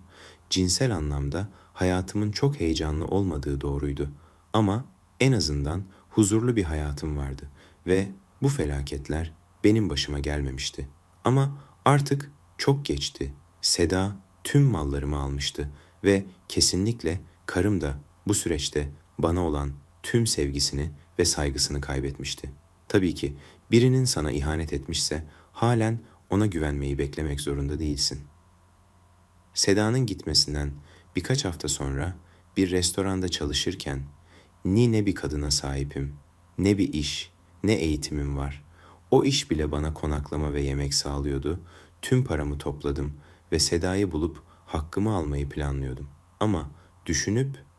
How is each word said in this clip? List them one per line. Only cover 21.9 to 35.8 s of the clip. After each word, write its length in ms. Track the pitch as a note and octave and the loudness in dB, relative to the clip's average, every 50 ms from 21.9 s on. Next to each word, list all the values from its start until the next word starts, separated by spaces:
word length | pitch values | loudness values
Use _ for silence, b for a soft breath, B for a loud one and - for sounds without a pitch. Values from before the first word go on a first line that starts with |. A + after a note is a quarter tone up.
| C#2 C2+ C2 C#2 C#2 - C#2+ - - - - - - - - _ _ _ _ - | -4 -4 -4 -4 -6 -6 -8 -8 -8 -8 -10 -14 -14 -16 -20 _ _ _ _ 0
Tabii 280 | - G2 F#2+ E2+ - | 2 2 4 2 0
ki 220 | - - C#2+ C#2+ B B B B B B - | 0 -4 -6 -6 B B B B B B 4
birinin 340 | G#2+ A#2+ B2 C3 B2+ C3 B2+ | 6 6 6 6 6 4 2
sana 260 | B2 - - D2+ D2+ | 2 2 0 0 0
ihanet 420 | B1 D2 C#2+ D2+ D#2 D#2 D#2+ D2+ D2 | 0 0 0 0 0 0 -2 -2 -4
etmişse 540 | C#2+ - - E2 - - - - D#2+ D#2+ B B B B B | -4 -4 -4 -4 -2 -2 -2 -2 -4 -6 B B B B B
halen 480 | B - A2+ A#2+ A#2+ A2+ A2 A2 A2+ A#2 B B B B B - | B 0 2 2 4 4 2 2 0 -2 B B B B B 0
ona 160 | F#2+ G2 A2 | 2 4 4
güvenmeyi 520 | G#2 E2+ E2 D#2 D2 C#2+ C#2+ C#2 C#2 C#2 C2+ | 4 2 0 0 0 0 0 -2 -2 0 0
beklemek 440 | C#2 C#2+ - E2 D#2 D2+ C#2+ C#2+ | -2 -2 -2 -4 -2 -2 -2 -2
zorunda 380 | - D2 C#2+ C#2 C#2 C#2 D2 C#2+ | -2 -2 -2 -2 -2 -2 -2 -2
değilsin. 420 | D#2 D2+ C#2+ C2+ - - C#2 C#2 - - - - _ _ _ _ _ _ _ _ _ _ _ _ _ _ _ _ _ _ _ _ _ _ - | -2 -2 -2 0 -2 -2 -4 -6 -12 -16 -20 -20 _ _ _ _ _ _ _ _ _ _ _ _ _ _ _ _ _ _ _ _ _ _ -4
Seda'nın 520 | - - - G2 G#2 G#2+ A2 A#2 C3 B2+ | 0 4 4 4 6 6 4 4 2 2
gitmesinden 640 | - - - - - D2+ - - - D2 D2 D2 C#2+ C#2 B B B B B B B B | 0 -2 -4 -4 0 2 2 2 2 0 -2 -2 -4 -4 B B B B B B B B
birkaç 300 | - - - C3 C3+ - | -4 -2 0 0 0 0
hafta 220 | F#2+ D#2+ - - D#2 | -2 -4 -4 -4 -4
sonra 480 | - - C#2+ C#2 C2+ C2+ D2 F2+ F#2 b b b b b b b - F#2+ | -4 -2 -2 -2 -2 -2 -2 -4 -6 b b b b b b b 0 0
bir 140 | F#2+ F2+ | 2 2
restoranda 580 | F2+ F2+ F2 F2 - - F#2+ G2 F#2+ F#2 F#2 F2+ | 2 2 0 0 0 0 0 0 0 0 -2 -2
çalışırken, 760 | - - D2+ D2 C#2+ - - - E2+ - - D2 C#2 C2+ C#2 - - b b b b b b b b _ - | -4 -4 -4 -2 -2 -2 -2 -4 -4 -4 -4 -6 -6 -6 -6 -10 -14 b b b b b b b b _ -2
Ni 260 | F2 F#2+ A2+ B2 A#2+ | 2 4 6 6 6
ne 140 | A2+ G#2+ G2+ | 4 4 2
bir 100 | G2 - | 2 0
kadına 360 | - - C#2+ D2 D2 D2 D2 | -2 -2 -4 -4 -2 -2 0
sahibim, 640 | C#2+ - - C#2 C#2 C#2 | -2 -2 -2 -2 -2 -2